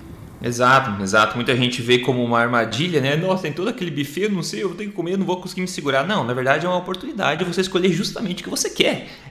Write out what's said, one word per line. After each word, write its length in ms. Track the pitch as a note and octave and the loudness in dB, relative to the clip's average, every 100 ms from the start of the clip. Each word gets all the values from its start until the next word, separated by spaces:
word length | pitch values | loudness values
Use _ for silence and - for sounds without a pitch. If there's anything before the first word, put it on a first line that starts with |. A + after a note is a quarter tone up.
| - - - - | -16 -16 -16 -8
Exato, 600 | B2 A#2+ B2 C3+ A2 G2+ | -4 2 6 6 4 -2
exato. 320 | G2 G#2+ G#2+ A#2+ | 2 4 4 2
Muita 200 | A#2+ B2+ | 0 2
gente 280 | B2 B2 | 2 0
vê 160 | A#2 B2 | 4 4
como 240 | B2 B2 | 4 2
uma 160 | A#2 A#2 | 2 2
armadilha, 600 | A#2+ B2 A2 A2 F3+ D3+ | 4 2 0 0 0 2
né? 160 | C3 D3 | 2 0
"Nossa, 280 | F#3 F#3 | 0 0
tem 100 | D#3 | -2
todo 160 | D3+ G#3 | -2 -4
aquele 220 | - E3+ | -2 -4
buffet, 320 | C#3+ C#3 F3 | -4 -4 -2
eu 80 | G#3+ | -2
não 100 | F#3 | -2
sei, 220 | D#3 G#3 | -4 -4
eu 60 | G3 | -4
vou 80 | F3+ | -6
ter 80 | G#3 | -8
que 40 | |
comer, 220 | G3+ E3 | -6 -4
eu 40 | G3 | -2
não 60 | F#3 | -2
vou 140 | F3+ | -2
conseguir 220 | F3+ F#3 | -6 -6
me 60 | F3+ | -6
segurar." 360 | - C#3+ C3+ E3 | -4 0 0 0
Não, 180 | G#3 | 0
na 100 | A#2 | 0
verdade 320 | B2+ B2+ D3+ F3 | 0 2 2 0
é 40 | |
uma 100 | F3+ | -2
oportunidade 680 | F3+ F#3 - A3+ D3+ D3+ F3+ | -4 -8 -8 -2 -2 0 -2
de 80 | |
você 80 | F#3 | -2
escolher 280 | F#3+ F3+ F#3+ | 0 2 2
justamente 500 | D#3 - - G3 F3+ | 2 -2 -4 -6 -6
o 20 | |
que 60 | - | -6
você 220 | - G#4 | -4 -2
quer. 360 | - - - - - - | 2 2 2 -6 -16 -6